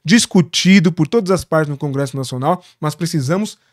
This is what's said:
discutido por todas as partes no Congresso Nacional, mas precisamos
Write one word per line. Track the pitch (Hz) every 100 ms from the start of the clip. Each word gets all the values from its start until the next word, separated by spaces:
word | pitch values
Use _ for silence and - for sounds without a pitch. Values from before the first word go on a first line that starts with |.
discutido | 147 233 - 190 143 - 175 196 180
por | 165 151
todas | 233 180
as | 180
partes | - 160 151
no | 143
Congresso | 147 139 139 135
Nacional, | 127 127 143 180 _ _
mas | 156 -
precisamos | 165 165 127 185 208 - _